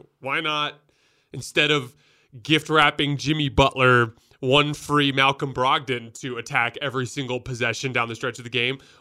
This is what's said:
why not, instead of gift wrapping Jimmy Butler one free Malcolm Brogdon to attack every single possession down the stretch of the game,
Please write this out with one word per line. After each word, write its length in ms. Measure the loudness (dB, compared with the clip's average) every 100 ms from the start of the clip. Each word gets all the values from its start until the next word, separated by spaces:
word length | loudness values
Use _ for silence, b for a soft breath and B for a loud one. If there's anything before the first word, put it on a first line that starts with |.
| -20 _
why 200 | -8 -4
not, 360 | -2 -4 -4 -8 _ _ _ _ _
instead 400 | -14 -6 0 2
of 240 | 0 -2 b b b b -10
gift 260 | 0 0 2
wrapping 480 | 4 4 4 -2 -2
Jimmy 320 | -2 -2 0
Butler 640 | 4 4 4 6 6 4 b b b
one 340 | 2 4 4
free 400 | -2 -2 0 2
Malcolm 400 | 2 2 2 -4
Brogdon 600 | -2 0 0 -2 -6 -8 -12
to 180 | -10 -10
attack 400 | -4 -2 -2 -4
every 240 | -6 -4 -4
single 340 | -6 -6 -6
possession 540 | -6 -4 -2 -2 -4
down 160 | -2 -4
the 60 | -4
stretch 240 | -8 -8
of 40 |
the 60 | -6
game, 280 | -2 -2 -4 b b